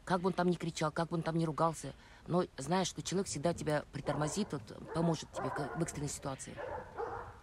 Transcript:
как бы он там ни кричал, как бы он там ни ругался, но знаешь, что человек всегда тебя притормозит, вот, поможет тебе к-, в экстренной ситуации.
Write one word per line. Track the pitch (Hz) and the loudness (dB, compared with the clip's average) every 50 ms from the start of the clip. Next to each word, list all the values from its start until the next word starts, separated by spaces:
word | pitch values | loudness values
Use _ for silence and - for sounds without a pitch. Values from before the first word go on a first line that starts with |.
| - | -2
как | - 180 180 | 2 2 4
бы | 170 190 | 4 4
он | |
там | 175 - 175 180 | 4 4 4 4
ни | 170 | 4
кричал, | - - 165 - - 160 151 | 4 2 -2 0 2 0 2
как | - - 165 156 | 2 2 0 2
бы | 170 170 | 2 0
он | |
там | 160 165 160 | 0 2 2
ни | 165 165 | 2 2
ругался, | 160 147 131 160 165 156 - - 135 - - - - - - - | 2 4 4 4 4 4 0 -6 -8 -10 -12 -16 -20 -20 -12 -4
но | - 151 208 - - - | 0 2 2 2 2 -2
знаешь, | - 135 143 175 190 180 | -6 -2 2 2 2 2
что | - - - | 0 -2 -4
человек | 135 - 165 190 190 | -4 -2 0 0 0
всегда | - - 151 135 131 | 0 -2 0 2 0
тебя | 123 - - 156 151 143 - - | 2 2 0 0 0 0 0 -4
притормозит, | - 139 - - 143 147 151 151 - 196 214 - | -8 -6 -2 -2 0 0 0 0 0 0 -2 -2
вот, | 160 135 - - - - - - - | -4 -6 -8 -8 -14 -12 -10 -4 -2
поможет | 165 165 170 160 - - - | 2 4 4 2 2 -2 -8
тебе | - - - 135 | -6 -4 -2 -2
к-, | - - 147 123 - | -2 -2 -4 -2 -2
в | 160 | -2
экстренной | 165 - - 143 147 135 | -2 -2 -2 -4 -4 -4
ситуации. | - - - 143 135 - - - - - - - 147 - - - - - 453 - - - - - - - | -4 -4 -6 -6 -6 -6 -8 -10 -10 -8 -8 -6 -6 -8 -8 -8 -8 -6 -6 -6 -6 -8 -8 -10 -14 -16